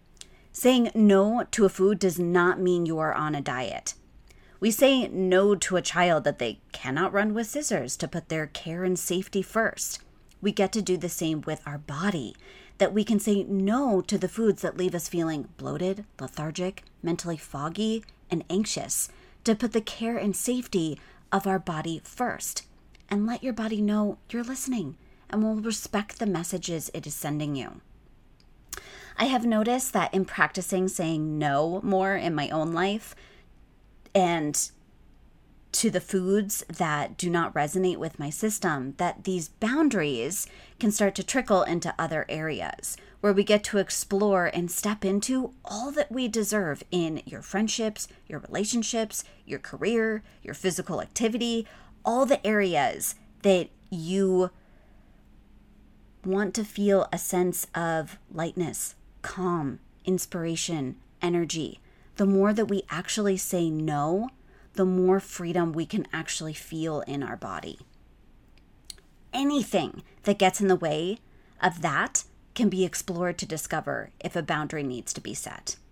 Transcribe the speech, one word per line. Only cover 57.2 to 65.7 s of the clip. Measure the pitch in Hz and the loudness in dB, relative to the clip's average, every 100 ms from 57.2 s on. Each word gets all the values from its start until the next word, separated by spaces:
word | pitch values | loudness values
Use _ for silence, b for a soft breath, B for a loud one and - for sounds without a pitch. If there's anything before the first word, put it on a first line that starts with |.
| - 180 180 - - | 0 2 2 0 -6
of | 170 165 160 160 - - | -4 0 -2 -4 -10 -12
lightness, | 165 165 185 156 107 - - - - | -6 -4 -2 -4 -4 -8 -10 -20 -16
calm, | - 190 185 170 139 - - _ | -12 -4 0 0 -2 -6 -14 _
inspiration, | - 185 - 180 165 165 - 160 131 - - - | -2 0 0 -4 -4 -4 -2 -2 -4 -8 -18 -4
energy. | 175 175 160 160 123 - b b b - | 0 0 0 -2 -6 -8 b b b 0
The | 196 | 4
more | 196 202 | 6 4
that | 214 208 | 4 0
we | 196 - | 0 -2
actually | 160 - 220 202 190 | -8 -4 -2 0 0
say | - 180 165 | 0 0 0
no, | 156 156 147 147 185 247 - b b b - | 0 0 0 0 0 -2 -10 b b b 0
the | |
more | 185 185 185 190 | 2 4 4 4
freedom | - - 170 175 170 | 2 -10 -2 0 0